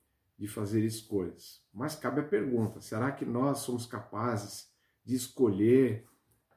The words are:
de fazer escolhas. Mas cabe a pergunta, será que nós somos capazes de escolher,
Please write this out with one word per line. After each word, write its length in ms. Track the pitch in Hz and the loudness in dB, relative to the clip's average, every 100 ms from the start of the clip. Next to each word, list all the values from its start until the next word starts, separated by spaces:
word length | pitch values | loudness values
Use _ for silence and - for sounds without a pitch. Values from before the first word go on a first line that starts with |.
| _ _ _ - | _ _ _ -12
de 80 | 104 | -10
fazer 380 | 113 101 110 | -6 -2 2
escolhas. 800 | 110 113 - 101 87 - - - _ | 0 -2 -4 -2 -2 -8 -18 -20 _
Mas 240 | 95 147 151 | -8 -8 -4
cabe 240 | 123 135 | -4 -2
a 80 | 151 | 0
pergunta, 500 | 208 165 120 110 - | 0 0 0 0 -4
será 280 | - 110 131 | -8 -4 -2
que 120 | 139 | -2
nós 360 | 127 120 139 135 | -4 0 2 0
somos 260 | - 120 - | -2 -6 -6
capazes 840 | 107 - 104 120 110 - - - _ _ _ | -10 -10 -4 -2 -2 -4 -14 -18 _ _ _
de 120 | - | -4
escolher, 920 | 127 - - 123 95 110 131 127 110 - _ _ _ _ | -4 -4 2 4 6 6 8 6 2 -8 _ _ _ _